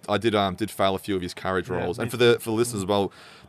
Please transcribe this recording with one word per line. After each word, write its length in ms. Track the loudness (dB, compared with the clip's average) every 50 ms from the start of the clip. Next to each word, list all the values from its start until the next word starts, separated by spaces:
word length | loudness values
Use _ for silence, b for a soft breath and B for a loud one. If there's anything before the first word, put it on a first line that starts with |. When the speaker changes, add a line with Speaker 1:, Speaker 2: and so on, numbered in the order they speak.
| -2 -2
Speaker 1:
I 120 | -2 0
did, 160 | 2 2 2
um, 180 | 2 2 0 0
did 160 | -4 -6 -6
fail 240 | -2 0 0 0 0
a 60 | 0
few 160 | -2 -4 -4
of 80 | -4 -4
his 100 | -6 -8
courage 340 | -6 -4 -2 -2 -2 -2 -2
Speaker 2:
Yeah, 100 | -4 -4
Speaker 1:
rolls. 200 | -2 -4 -4 -4
And 80 | -6
Speaker 2:
missed 60 | -6
Speaker 1:
for 60 | 0 4
the, 140 | 4 6 6
Speaker 2:
it. 80 | 4 2
Speaker 1:
for 80 | -2
the 40 | 0
listeners 280 | 0 0 0 0 -4 -2
as 20 | 0
well, 240 | 2 2 2 0 B B B B B B B